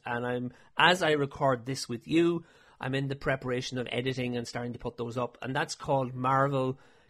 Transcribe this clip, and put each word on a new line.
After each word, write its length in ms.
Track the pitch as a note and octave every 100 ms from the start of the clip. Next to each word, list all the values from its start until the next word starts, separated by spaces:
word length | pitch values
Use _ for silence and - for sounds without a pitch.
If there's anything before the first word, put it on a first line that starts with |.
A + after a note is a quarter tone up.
| -
and 220 | A#2+ B2
I'm, 240 | B2 B2 - - -
as 240 | D#3+ F3+
I 100 | E3
record 540 | D3+ C#3 - C#3 B2+ A#2
this 220 | C3+ -
with 200 | A#2 D3+
you, 340 | D#3 E3+ E3+ E3+ - - -
I'm 140 | C3
in 140 | C3+ C#3
the 80 | C3+
preparation 640 | D3+ C3+ B2+ B2 C3 B2+
of 100 | A#2
editing 460 | B2 B2+ B2+ B2 A#2+
and 100 | A#2+
starting 280 | A#2+ A#2+
to 60 | A#2+
put 180 | B2 -
those 200 | A#2+ A#2+
up, 200 | A#2+ -
and 140 | A#2+ C#3
that's 200 | D#3+ -
called 380 | - C#3 B2+
Marvel 640 | B2+ B2+ C3+ C#3 C#3 C3 C3+ - - _